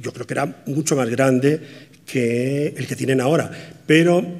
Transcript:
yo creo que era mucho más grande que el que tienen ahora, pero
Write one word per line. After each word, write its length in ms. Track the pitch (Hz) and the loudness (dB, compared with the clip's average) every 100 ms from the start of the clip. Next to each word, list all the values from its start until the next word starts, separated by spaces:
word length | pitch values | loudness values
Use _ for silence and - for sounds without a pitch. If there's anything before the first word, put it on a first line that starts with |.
yo 100 | 120 | -10
creo 160 | - 117 | -10 -8
que 60 | |
era 300 | 135 139 - - | -6 -6 -8 -6
mucho 300 | 139 139 143 | -4 -2 0
más 140 | 120 | 0
grande 500 | 117 135 127 139 156 - - - - - | 2 2 4 2 0 -4 -20 -20 -20 -8
que 640 | 131 120 120 127 143 147 135 | -2 0 0 -2 -2 -4 -6
el 100 | 123 | -8
que 100 | 120 | -6
tienen 240 | 123 135 | 0 0
ahora, 300 | 131 160 117 - - - - | 2 2 0 -8 -18 -20 2
pero 380 | 156 170 175 - - | 4 6 4 0 -8